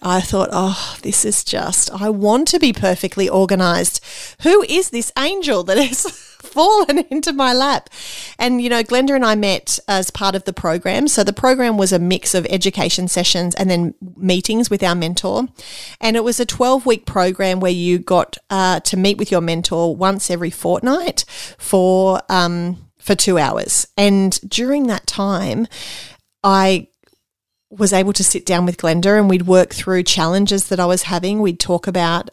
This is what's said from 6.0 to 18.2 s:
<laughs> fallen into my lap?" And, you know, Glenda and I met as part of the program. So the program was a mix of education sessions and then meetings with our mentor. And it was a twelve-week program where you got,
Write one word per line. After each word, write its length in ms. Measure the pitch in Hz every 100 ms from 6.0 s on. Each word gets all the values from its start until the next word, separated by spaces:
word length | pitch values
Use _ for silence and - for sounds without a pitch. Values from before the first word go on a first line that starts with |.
<laughs> 400 | 392 - - -
fallen 560 | - 285 349 427 359 294 339
into 220 | 285 311
my 200 | 277 262
lap?" 380 | 254 277 262 - - - - - -
And, 200 | 247 247
you 80 | 240
know, 140 | 233
Glenda 320 | 226 247 269
and 100 | 277
I 120 | 233 214
met 420 | 202 185 - - -
as 240 | 196 185
part 240 | - 196
of 80 | 190
the 100 | 190
program. 540 | 180 175 170 175 220 294
So 160 | -
the 100 | 196
program 460 | 208 254 262 240 214
was 140 | 190
a 80 | 185
mix 340 | 175 185 -
of 100 | 190 -
education 560 | 190 190 196 180 - 180
sessions 480 | - 175 180 175
and 160 | - 190
then 240 | 175 170 - 185 180
meetings 520 | 185 180 180 220 233
with 140 | 196
our 140 | 185 175
mentor. 500 | 165 175 190 208 254 - - - - -
And 160 | 226 226
it 80 |
was 160 | 233 233
a 40 |
twelve-week 600 | 240 - 247 262 254 220 -
program 540 | 190 180 185 190 185
where 100 | 185
you 300 | 180 175 175
got, 360 | 175 180